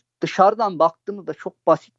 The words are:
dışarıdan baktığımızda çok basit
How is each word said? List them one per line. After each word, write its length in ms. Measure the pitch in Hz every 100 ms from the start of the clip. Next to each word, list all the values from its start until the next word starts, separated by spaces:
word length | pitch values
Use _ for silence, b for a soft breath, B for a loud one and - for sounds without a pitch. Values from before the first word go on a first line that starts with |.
| _ _
dışarıdan 580 | 165 - 190 220 214 165
baktığımızda 560 | 165 - - 202 156
çok 320 | 147 185 - -
basit 280 | 160 -